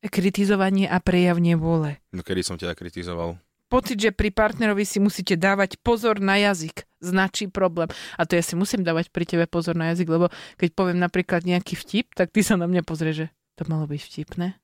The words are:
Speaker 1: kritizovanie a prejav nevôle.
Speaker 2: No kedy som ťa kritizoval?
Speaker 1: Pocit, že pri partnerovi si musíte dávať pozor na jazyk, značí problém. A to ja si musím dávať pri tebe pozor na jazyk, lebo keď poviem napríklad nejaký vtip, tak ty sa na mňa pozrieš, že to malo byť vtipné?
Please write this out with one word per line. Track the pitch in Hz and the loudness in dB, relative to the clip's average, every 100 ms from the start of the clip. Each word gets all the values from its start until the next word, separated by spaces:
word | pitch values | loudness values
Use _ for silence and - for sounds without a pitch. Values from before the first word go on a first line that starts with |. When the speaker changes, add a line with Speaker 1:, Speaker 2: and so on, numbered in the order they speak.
Speaker 1:
kritizovanie | 214 - 190 196 202 202 190 196 190 | -4 0 0 2 2 4 4 2 2
a | 180 | 0
prejav | 180 180 180 175 | 2 4 4 4
nevôle. | 170 170 160 165 151 147 _ | 4 4 2 0 0 -6 _
Speaker 2:
No | 92 | -12
kedy | - 92 | -4 -4
som | 90 87 | -4 -6
ťa | 87 | -6
kritizoval? | 85 87 85 87 85 85 85 _ _ _ | -8 -10 -10 -8 -6 -6 -8 _ _ _
Speaker 1:
Pocit, | 247 - 226 | -2 0 -2
že | 214 | -2
pri | 196 214 | 0 -2
partnerovi | 202 214 175 220 202 | 2 0 2 0 0
si | 208 - | 0 2
musíte | 202 - 185 170 | 0 0 -2 0
dávať | 190 196 190 - | 2 2 0 -2
pozor | - 233 226 214 | 0 0 2 0
na | 196 196 | 2 4
jazyk, | 202 190 160 - - _ | 4 2 -4 -12 -18 _
značí | 175 185 190 - 196 | -2 0 0 -2 -6
problém. | 196 185 170 165 - - - | 0 0 0 -4 -6 -16 -4
A | |
to | 165 | 0
ja | 175 | 2
si | 165 170 | 0 -2
musím | 202 - | -2 0
dávať | 175 165 170 | 0 0 -2
pri | - 170 | -4 -2
tebe | 170 165 | 0 0
pozor | 170 170 170 | 0 -2 -2
na | 165 | 0
jazyk, | 170 170 | 0 0
lebo | 165 175 - - - | 2 2 0 -20 -2
keď | 170 | -2
poviem | - 185 175 | 0 0 2
napríklad | 175 180 180 175 | 0 0 0 -2
nejaký | 175 180 - - | 0 -2 -2 -10
vtip, | - 196 - | -4 -4 -4
tak | - 175 | -2 0
ty | 214 | 2
sa | 196 196 | 2 2
na | 170 | 2
mňa | 180 | 0
pozrieš, | 156 160 160 156 | 0 -4 -2 -2
že | 160 _ _ | -6 _ _
to | _ 160 | _ -4
malo | 156 151 | -4 -4
byť | 147 | -6
vtipné? | - - 151 - 175 185 | -10 -12 -10 -6 -6 -6